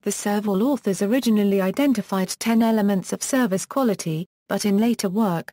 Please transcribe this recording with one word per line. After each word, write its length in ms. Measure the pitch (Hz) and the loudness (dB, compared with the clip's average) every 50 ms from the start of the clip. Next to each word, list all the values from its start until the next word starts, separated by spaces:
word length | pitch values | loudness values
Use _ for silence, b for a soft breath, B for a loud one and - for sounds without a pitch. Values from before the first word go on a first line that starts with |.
| _ | _
The 100 | 208 202 | -6 -6
Serval 500 | - - 208 208 208 208 214 196 190 214 | -4 -2 -2 -2 0 0 0 0 2 2
authors 380 | 269 294 240 _ 214 190 175 | 2 0 0 _ -2 -2 0
originally 600 | 208 196 226 277 254 233 220 208 208 202 196 196 190 | 0 0 0 0 2 2 2 4 4 2 2 2 0
identified 680 | 190 190 - 277 294 262 214 190 - - 190 185 180 - - | 0 0 0 2 2 2 0 -2 -4 -2 -2 -2 -4 -4 -8
ten 240 | - 226 226 226 233 | -2 0 2 2 4
elements 520 | 226 226 220 208 202 202 190 170 - - | 4 2 2 2 2 0 0 -2 -4 -8
of 80 | 190 - | -6 -4
service 420 | - - 262 254 220 180 190 - | -2 0 0 0 0 0 -2 -4
quality, 600 | - - 277 269 240 196 - - 170 160 156 180 _ _ _ _ _ | -4 -2 0 0 0 0 -2 -4 -6 -4 -6 -6 _ _ _ _ _
but 160 | - 196 - | -6 -2 0
in 100 | 208 196 | 2 2
later 320 | 196 220 240 233 - - 196 | 2 2 2 0 0 -2 -4
work 420 | 175 208 226 202 175 165 - - | 0 0 0 0 0 -2 -6 -8